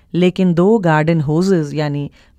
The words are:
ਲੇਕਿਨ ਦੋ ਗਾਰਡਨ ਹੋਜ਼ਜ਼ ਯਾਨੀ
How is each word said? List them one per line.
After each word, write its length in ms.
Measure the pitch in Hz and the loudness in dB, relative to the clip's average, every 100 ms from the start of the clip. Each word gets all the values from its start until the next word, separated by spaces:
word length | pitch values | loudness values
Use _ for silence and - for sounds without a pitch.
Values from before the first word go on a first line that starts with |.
| _ | _
ਲੇਕਿਨ 400 | 165 180 185 185 | 0 0 2 0
ਦੋ 240 | 170 190 226 | 2 2 2
ਗਾਰਡਨ 420 | 170 151 151 165 | 2 0 0 0
ਹੋਜ਼ਜ਼ 540 | 143 151 190 180 147 | 0 0 0 0 -2
ਯਾਨੀ 340 | 143 151 143 143 - _ | -4 -4 -6 -8 -14 _